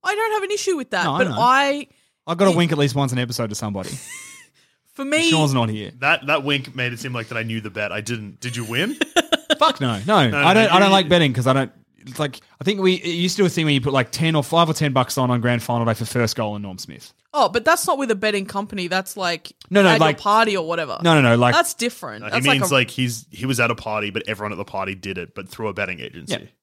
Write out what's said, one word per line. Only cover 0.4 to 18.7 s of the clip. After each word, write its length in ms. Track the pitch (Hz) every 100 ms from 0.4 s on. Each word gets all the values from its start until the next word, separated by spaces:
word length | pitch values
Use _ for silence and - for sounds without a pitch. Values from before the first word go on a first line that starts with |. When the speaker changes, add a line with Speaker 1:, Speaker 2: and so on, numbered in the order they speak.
Speaker 1:
an 80 | 381
issue 240 | 415 - 330
with 140 | 254
that, 160 | 190 165
Speaker 2:
No, 80 |
I 40 | 147
Speaker 1:
but 60 | 190
Speaker 2:
know. 60 | 202
Speaker 1:
I 480 | 240 262 277 285 277 _ _ _ -
Speaker 2:
I've 100 | 170
got 80 | 196
to 60 |
Speaker 1:
it 60 | 170
Speaker 2:
wink 140 | 170
at 40 | 151
least 180 | 143 139
once 160 | 139
an 60 | 123
episode 300 | 123 123 113
to 40 | 104
somebody. 340 | 107 98 92 135 - - - 1047
Speaker 1:
<laughs> 500 | 988 _ _ _ _
For 120 | - 277
me 240 | 302 330
Speaker 2:
Sean's 240 | 160 151
not 160 | 131 113
here. 220 | 107 101 123
Speaker 3:
That, 260 | 139 165 139
that 160 | 156
wink 320 | 135 143 131 127
made 160 | 123
it 80 | 117
seem 140 | 131
like 160 | 123 110
that 80 | 117
I 60 |
knew 180 | 113 113
the 80 | 107
bet. 220 | 98 104
I 80 | 101
didn't. 380 | 104 117 104 -
Did 140 | 123 120
you 80 | 110
win? 300 | 117 240 294 - - 320
Speaker 2:
<laughs> 300 | - - 302
Fuck 220 | 320 320
no. 180 | 127 107 123
No, 240 | 208 127
Speaker 3:
No, 80 | 143
Speaker 2:
I 140 | 147
don't, 120 | 202 220
Speaker 3:
no, 60 | 180
Speaker 2:
I 40 |
don't 100 | 196
Speaker 3:
you 20 |
Speaker 2:
like 160 | 196 160
betting 240 | 175 147
'cause 140 | 131 127
I 60 |
don't, 180 | 131 131 _ _ _ -
it's 140 | 127
like, 220 | 147 123 _ _
I 60 | 139
think 160 | 202
we, 140 | 190 185
it 120 | 170
used 300 | 170 180 180
to 60 |
do 20 | 185
a 40 |
thing 140 | - 156
where 80 |
you 60 | 139
put, 140 | 123
like, 180 | 135 120
ten 240 | - 160 160
or 80 |
five 260 | - 170 165
or 40 |
ten 180 | 156 151
bucks 260 | 131 123 -
on, 140 | 127
on 80 | 120
grand 240 | 120 120
final 220 | 117 120 117
day 80 |
for 100 | 110
first 320 | 110 123 113 -
goal 220 | 107 104
in 40 |
Norm 160 | 101 92
Smith. 360 | - 64 - _ _
Speaker 1:
Oh, 140 | 302 220
but 160 | 233
that's 240 | 240 339 -
not 100 | 277
with 140 | 269
a 40 | 214
betting 300 | 214 208 196
company. 420 | 196 202